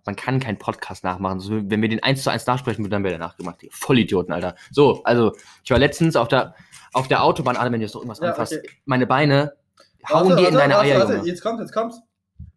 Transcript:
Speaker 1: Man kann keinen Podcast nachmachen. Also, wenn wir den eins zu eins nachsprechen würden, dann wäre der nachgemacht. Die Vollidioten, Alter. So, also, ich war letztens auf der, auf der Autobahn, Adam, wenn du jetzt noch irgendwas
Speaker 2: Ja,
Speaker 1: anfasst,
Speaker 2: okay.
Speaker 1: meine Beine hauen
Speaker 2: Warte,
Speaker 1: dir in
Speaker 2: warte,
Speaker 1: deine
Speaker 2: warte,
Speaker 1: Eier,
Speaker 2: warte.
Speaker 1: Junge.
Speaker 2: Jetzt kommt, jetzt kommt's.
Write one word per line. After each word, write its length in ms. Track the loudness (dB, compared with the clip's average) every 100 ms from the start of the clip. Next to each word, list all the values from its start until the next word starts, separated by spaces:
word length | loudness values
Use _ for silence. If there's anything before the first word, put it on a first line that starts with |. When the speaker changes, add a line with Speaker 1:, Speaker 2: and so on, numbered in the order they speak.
Speaker 1:
Man 120 | -10 -8
kann 220 | -2 -2
keinen 180 | -2 -6
Podcast 440 | -6 -8 -12 -8
nachmachen. 340 | -6 -4 -4 -6
Also, 120 | -4 -6 -2
wenn 100 | 0
wir 80 | 0
den 140 | 0
eins 200 | -2 -2
zu 80 | -2
eins 160 | -2 -2
nachsprechen 360 | -2 -4 -6
würden, 60 | -4
dann 140 | -2
wäre 80 | -4 -6
der 100 | -10
nachgemacht. 360 | -10 -14 -14
Die 80 | -20
Vollidioten, 640 | -12 2 2 4 0 -2
Alter. 200 | -4 -6 -8 -6
So, 320 | 4 4 4
also, 280 | 0 2 2 0 -20 -20
ich 60 | 0
war 80 | 2
letztens 380 | 2 2 0 2
auf 120 | 2
der, 260 | 0 0 -10 _ -20 -6
auf 160 | -4 0
der 140 | 2
Autobahn, 340 | 2 0 -2 -2
Adam, 160 | -2
wenn 80 | -2
du 60 | -6
jetzt 80 |
noch 80 | -8
irgendwas 160 | -14 -6
Speaker 2:
Ja, 100 | -6
Speaker 1:
anfasst, 220 | -4 -6
Speaker 2:
okay. 140 | -8 -10 _
Speaker 1:
meine 220 | -4 0 2
Beine 480 | 2 4 2 0 -8 _ _ _ _ 0
hauen 180 | 2 4
Speaker 2:
Warte, 120 | 6
Speaker 1:
dir 60 | 6
in 60 |
Speaker 2:
warte, 20 | 4
Speaker 1:
deine 160 | 4
Speaker 2:
warte, 160 | 4 4
Speaker 1:
Eier, 80 | 4
Speaker 2:
warte. 140 | 2
Speaker 1:
Junge. 140 | 0 -4
Speaker 2:
Jetzt 120 | -6
kommt, 180 | -6 -6
jetzt 120 | -6
kommt's. 280 | -4 -6 -10 _ _ _ _ -20